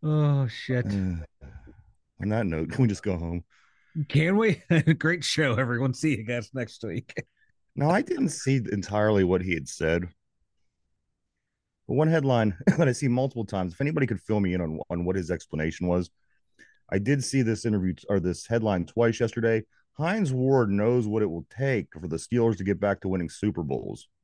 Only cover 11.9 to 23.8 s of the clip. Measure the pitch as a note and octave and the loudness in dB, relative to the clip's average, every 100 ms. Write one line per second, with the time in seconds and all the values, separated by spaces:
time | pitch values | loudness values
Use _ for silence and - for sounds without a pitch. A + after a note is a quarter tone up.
11.9 | A#2+ D#3 E3 C3+ B2 G#2+ G2 - - D#3 | 0 2 2 4 2 2 2 0 4 2
12.9 | B2 C#3 A#2+ C3+ B2 G#2 G2 F#2 F2 C#3 | 2 0 2 0 -2 -6 -4 -4 -2 -2
13.9 | D#3+ C3 G#2 - G#2+ G2 F2+ E2 D#2 - | 0 0 -2 -2 0 2 0 -2 -6 -6
14.9 | E2+ F2 F#2+ E2+ F2 - D#2 D#2 - F2+ | -4 -2 -2 -2 -6 -6 -4 -4 -2 0
15.9 | F2 F2 _ _ _ _ _ - _ _ | 0 -2 _ _ _ _ _ -20 _ _
16.9 | G2 G2+ C#3+ C3 C3+ A#2 A2 A#2 G#2+ F#2 | -4 0 0 0 0 2 0 0 0 0
17.9 | E2 - G2 F2 E2+ - A#2 A2 F#2+ E2+ | -4 -2 0 0 -4 -2 0 2 0 -2
18.9 | - A#2 A#2 A#2 - A2+ A2+ G#2+ _ _ | 2 2 2 -2 0 0 0 -2 _ _
19.9 | - D#3 G#3+ F3+ C3 C3 C3+ A2 G2+ G#2+ | -4 -2 0 0 0 4 4 4 2 2
20.9 | B2 G#2+ G#2+ G#2 E2 - - C#3 B2 E2 | 2 2 0 0 -4 -10 -6 -2 -2 -2
21.9 | D#2 E2+ D#2+ - A#2+ A2+ G2 F#2+ F#2+ G2+ | -8 -6 -6 -2 2 2 2 0 0 0
22.9 | G2 G2 F#2 D#2+ - G#2 G2 D#2 C2 | 0 -2 -2 -4 -2 -2 -2 -4 -4